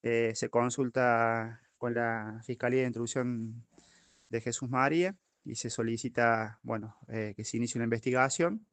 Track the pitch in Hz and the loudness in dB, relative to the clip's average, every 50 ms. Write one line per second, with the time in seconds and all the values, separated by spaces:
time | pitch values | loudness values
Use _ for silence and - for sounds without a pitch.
0 | - 117 117 117 117 113 113 - - 117 - 120 120 123 123 - 135 123 - 131 | 0 2 2 2 2 2 0 -2 -4 2 2 2 2 2 2 0 -2 0 2 4
1 | 127 123 117 113 117 113 113 113 113 113 113 - _ _ _ _ - 120 117 117 | 4 4 6 4 4 2 2 0 -2 -4 -8 -14 _ _ _ _ -4 -2 0 0
2 | 117 117 113 113 107 107 110 113 113 - 123 - - 123 123 131 131 123 113 113 | 0 0 -2 -2 -4 -8 -10 -10 -8 -8 -6 -2 0 2 2 2 2 0 0 -4
3 | 120 113 - 135 123 123 123 113 113 110 113 117 117 _ _ - - _ _ _ | -4 -2 -2 -2 -2 0 -2 -4 -4 -6 -8 -12 -16 _ _ -20 -20 _ _ _
4 | _ _ _ _ _ _ 117 117 110 120 113 - 135 120 131 127 131 139 151 170 | _ _ _ _ _ _ -6 -4 -4 -4 -6 -4 -6 -2 2 2 4 4 4 2
5 | 180 185 196 _ _ _ _ _ _ - 113 - - 117 - - 113 113 117 117 | 2 0 -2 _ _ _ _ _ _ -10 -10 -8 -8 -6 -4 -2 -2 -2 -2 -2
6 | - 127 120 - 120 117 113 113 110 107 107 _ - 120 113 110 104 110 - _ | -4 -4 0 2 4 4 4 2 0 -6 -8 _ -8 -6 -6 -6 -6 -10 -14 _
7 | - - 117 113 107 107 101 - 113 - - 117 120 113 - 120 117 117 117 113 | -16 -8 -6 -6 -6 -6 -6 -8 -8 -6 -2 -2 -2 -2 -2 -2 0 0 0 0
8 | - 131 123 127 131 139 - - 170 170 202 220 - _ | 0 0 4 4 4 2 4 2 0 0 0 -4 -10 _